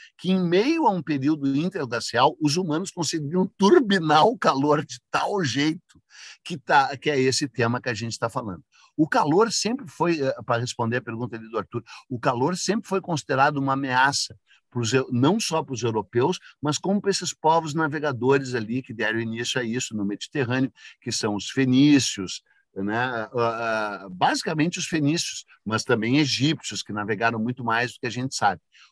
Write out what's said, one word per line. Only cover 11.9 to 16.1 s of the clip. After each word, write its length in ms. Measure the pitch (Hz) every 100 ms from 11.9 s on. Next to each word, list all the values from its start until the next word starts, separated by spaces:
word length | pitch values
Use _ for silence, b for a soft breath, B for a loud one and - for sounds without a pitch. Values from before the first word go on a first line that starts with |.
| B -
o 100 | 123
calor 380 | 139 123 143 180
sempre 320 | - 214 -
foi 120 | 190
considerado 580 | 185 156 - 135 143 143
uma 160 | 135
ameaça 600 | 135 135 127 135 143 - - b b _
pros 240 | 120 113
eu-, 160 | 131 131
não 260 | 123 135 220
só 240 | - 160
pros 220 | 139 120
europeus, 560 | 117 110 98